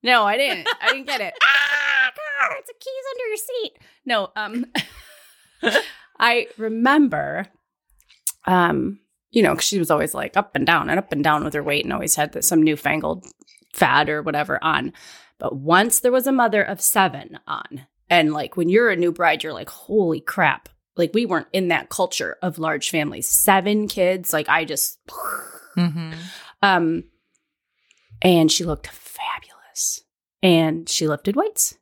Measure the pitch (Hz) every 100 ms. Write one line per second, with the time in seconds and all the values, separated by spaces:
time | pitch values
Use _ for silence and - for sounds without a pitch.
0 | 240 247 202 220 277 180 160 480 - 539
1 | 269 269 190 - 539 277 285 285 285 269
2 | 262 - 302 285 - 554 - 466 - 523
3 | 523 494 480 427 427 480 427 _ _ _
4 | - 226 190 - 208 226 240 - - -
5 | - - _ _ _ _ - 214 415 -
6 | _ _ 233 240 - - 220 226 240 294
7 | 285 151 143 151 190 _ _ _ _ _
8 | _ _ - - - 180 175 143 127 202
9 | _ _ _ 233 214 156 - 202 160 151
10 | 156 - - 190 208 143 139 165 156 175
11 | - 147 151 151 156 147 147 143 - -
12 | 135 - 151 - - 165 156 147 143 151
13 | 156 175 - _ _ _ _ - 156 135
14 | 151 151 156 147 147 147 160 151 127 -
15 | - - - _ - 135 143 175 240 -
16 | 247 254 254 269 233 208 196 190 - 220
17 | 190 156 - - - 147 - 139 135 _
18 | _ 175 156 151 139 - 170 202 240 185
19 | 175 170 170 156 160 120 117 - - 214
20 | 180 160 - - 160 - - _ _ -
21 | 165 202 233 175 131 190 180 160 - -
22 | 180 - 90 - 185 165 160 160 - 165
23 | 147 - - - - 196 185 214 214 -
24 | 180 185 175 156 147 160 160 143 - -
25 | - - - - - - - - 175 156
26 | 160 160 180 - - - 202 185 165 165
27 | 175 _ _ _ _ _ _ _ _ _
28 | _ - 185 175 160 - 170 151 - -
29 | - - - - - - _ - - -
30 | _ _ _ _ 185 170 160 156 165 -
31 | 156 143 - 208 415 - - -